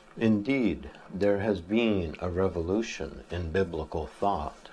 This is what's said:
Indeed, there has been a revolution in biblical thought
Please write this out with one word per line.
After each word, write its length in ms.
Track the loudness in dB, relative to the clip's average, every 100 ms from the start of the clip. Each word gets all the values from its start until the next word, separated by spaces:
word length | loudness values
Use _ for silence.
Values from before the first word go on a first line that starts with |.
| -20 0
Indeed, 760 | 2 4 2 2 2 0 -6 -16 -12
there 260 | 0 2 4
has 200 | 2 -2
been 560 | 0 2 4 2 0 -4
a 80 | -4
revolution 960 | 0 0 0 0 0 -2 -6 -10 -10 -8
in 220 | -6 -2
biblical 540 | 0 0 -2 -4 -4 -6
thought 640 | -2 0 0 -4 -10 -16